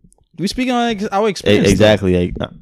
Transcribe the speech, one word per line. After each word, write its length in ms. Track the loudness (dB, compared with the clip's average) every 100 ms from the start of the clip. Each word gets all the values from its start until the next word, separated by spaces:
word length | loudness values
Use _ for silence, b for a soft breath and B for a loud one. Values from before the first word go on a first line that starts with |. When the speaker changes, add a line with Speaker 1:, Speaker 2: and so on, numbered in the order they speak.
| _ _ _ -8
Speaker 1:
We 100 | -6
speaking 260 | -4 -2
on 160 | -2 -2
ex-, 160 | -4 -4
our 200 | -2 -2
Speaker 2:
E-, 20 |
Speaker 1:
experience, 340 | -2 0 2 2
though. 40 |
Speaker 2:
exactly. 560 | 4 4 4 2 0 0
Like, 80 | -4
uh, 80 | -10 -14